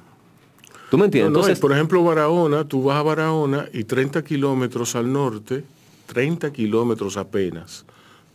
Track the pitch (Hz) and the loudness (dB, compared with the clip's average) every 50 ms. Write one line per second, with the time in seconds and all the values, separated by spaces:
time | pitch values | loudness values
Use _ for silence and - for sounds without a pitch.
0 | - - _ _ _ _ _ _ _ _ _ _ - - - - - - - 156 | -20 -20 _ _ _ _ _ _ _ _ _ _ -20 -20 -20 -20 -4 0 2 4
1 | 202 202 - 127 104 98 147 160 190 196 175 - 151 139 139 143 160 160 185 180 | 4 4 4 2 2 4 4 4 4 2 2 2 2 2 2 2 2 2 2 2
2 | 170 170 160 156 151 151 170 175 170 151 143 151 156 147 - 135 131 139 139 147 | 4 4 2 2 2 2 2 2 2 2 2 0 -2 -2 -2 0 0 2 2 2
3 | 147 156 156 156 156 160 160 156 151 139 135 147 - - - 123 104 - 117 123 | 0 0 0 0 0 0 0 0 0 0 0 -2 -4 -6 -8 -8 -6 -2 -2 -2
4 | 139 139 139 170 147 - 160 139 139 139 135 131 127 117 120 117 120 113 - 120 | 0 0 -2 -4 -4 -2 -2 0 0 0 0 0 -2 -2 -4 -4 -6 -4 -4 -4
5 | 117 123 135 143 139 127 110 107 107 - 127 143 147 - _ _ _ - - - | -2 -2 0 -2 -2 -2 -4 -6 -8 -8 -8 -8 -10 -12 _ _ _ -20 -20 -20
6 | _ - - 120 131 151 170 160 - 147 143 127 110 107 107 113 120 120 110 - | _ -8 -4 -2 -2 -2 -2 -4 -6 -6 -4 -4 -2 0 0 0 0 0 -2 -2
7 | 101 98 90 98 92 - - 101 95 87 82 82 85 - - - - - - - | -4 -6 -6 -6 -6 -4 -4 -4 -4 -4 -6 -10 -14 -16 -20 -20 -20 -20 -20 -20
8 | - - - _ _ _ _ | -20 -20 -20 _ _ _ _